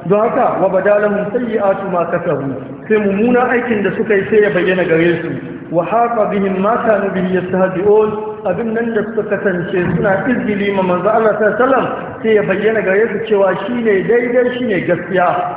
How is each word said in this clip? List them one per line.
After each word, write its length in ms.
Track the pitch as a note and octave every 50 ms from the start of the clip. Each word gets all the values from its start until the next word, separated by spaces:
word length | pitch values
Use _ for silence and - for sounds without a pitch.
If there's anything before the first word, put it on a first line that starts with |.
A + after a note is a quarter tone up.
| -
Don 160 | E3+ F#3+ G#3
haka, 380 | A3 A#3+ - C#4 A#3+ F3+ - C#3+
"وبدا 400 | E3+ F#3+ F#3 F#3 F#3 G3+ G#3 G#3
لهم 280 | G#3 G#3 G3+ F#3+ F3+ E3+
سيئات 540 | - B3 B3+ A3+ G#3+ G#3+ G3+ G3 G3 - -
ما 200 | F3+ F3+ F3 E3+
كسبوا،" 500 | E3+ F3+ F3 F3 F3+ D#3 C#3 C3+ C#3 C3 - - - - - -
sai 140 | - A3 G#3+
mummunan 520 | G#3 G3 G3 G3 A3 B3 B3 A#3+ B3 B3
aikin 320 | C4 A#3+ A#3+ A#3+ A3+ G3+
da 100 | F#3+ F#3+
suka 220 | E3+ - A3 A3 G#3+
yi 100 | G3 F#3+
sai 160 | - A3 G#3
ya 80 | G#3 G3+
bayyana 360 | D#3+ F3+ F3 F3+ F#3 F#3 F3
gare 300 | E3+ E3 D#3+ E3 E3+ E3+
su. 140 | D#3+ - C#3+ C#3 - - - - - -
"وحاق 580 | - D#3+ E3+ E3+ - G3+ A3+ A#3 A#3 A#3 A3 G#3
بهم 380 | F3+ G3 G3+ G3 G3 F#3+ F#3
ما 140 | F#3+ G#3 A#3
كانوا 340 | A#3 - A3+ G#3+ G3 G3 G3
به 180 | F3+ F#3 F3+ F#3
يستهزئون،" 840 | F#3 F3+ F3 F3+ F#3 F#3 F#3+ F3+ D#3 D#3+ F#3+ G#3 G#3 G#3+ G#3+ G#3+ G#3+ - - - - -
abin 300 | - G3 F3+ F3+ A#3 A3+
nan 220 | A3 A3+ A#3 A#3 -
da 100 | G#3 G3+
suka 200 | - - A3 G3+
kasance 600 | - G#3 - - G#3 F#3 F3 E3 - - F3+ F3
suna 380 | - - A#3 A3+ G#3 F#3+ F#3+ -
izgili 480 | C#4 A#3+ G#3 - G3+ G#3 F#3+ G3+ G3
ma 100 | G3+ G3
manzo 280 | F#3 F3+ F3+ F3+ F3 G3+
Allah 240 | A3 A3+ A3 G#3+ G3+
sallallahu 160 | - A3 G#3
alaihi 80 | G#3+ G#3+
wasallam 280 | A#3+ C4+ C4+ B3 F3 - - - - - -
sai 160 | - - A3
ya 120 | A3 G#3 G3
bayyana 380 | E3 F#3+ F#3 G#3+ G#3+ A3 A3
gare 260 | F#3+ F#3 F#3+ G3+ A3+ A3+
su 120 | G#3 G3+ -
cewa 320 | - G#3+ G3 G3 F#3+ F3+
shine 480 | F3+ - - B3 A#3+ A3+ A3 G3+ F#3+ F3
daidai, 480 | E3 A3+ A#3+ A#3+ B3 B3 B3+ A#3+ B3
shine 300 | A#3+ B3 B3 A3+ G3+ E3+
gaskiya. 460 | - - F3 D#3+ - - F#3+ F#3 F3+ F3 D3+ C#3+ - - -